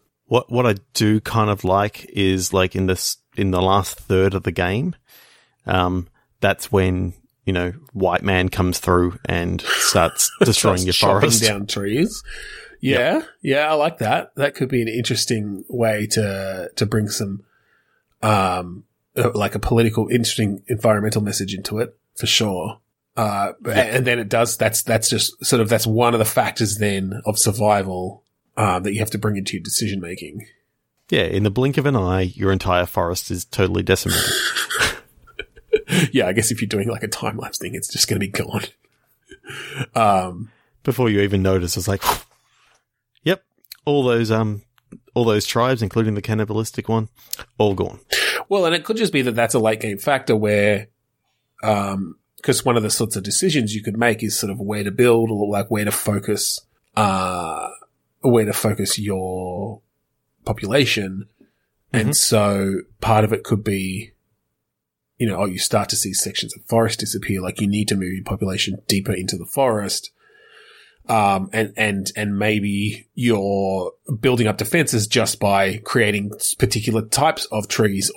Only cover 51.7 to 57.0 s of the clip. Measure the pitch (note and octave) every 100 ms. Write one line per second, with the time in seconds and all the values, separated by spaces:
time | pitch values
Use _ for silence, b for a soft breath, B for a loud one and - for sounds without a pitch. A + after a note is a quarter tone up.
51.7 | G#2 G2 G2 F#2 - _ _ - B2+ C3+
52.7 | A#2 G#2+ - A2 G#2 G2 - F#3+ D3+ A2
53.7 | G#2+ G#2+ G#2+ A#2+ G#2 G#2+ - G#2 G2 G2
54.7 | G#2 G2+ F#2+ B2 A#2 A2+ G#2+ G#2 G2+ G2+
55.7 | G#2+ G#2 - - G2+ - G2+ - - -
56.7 | _ _ -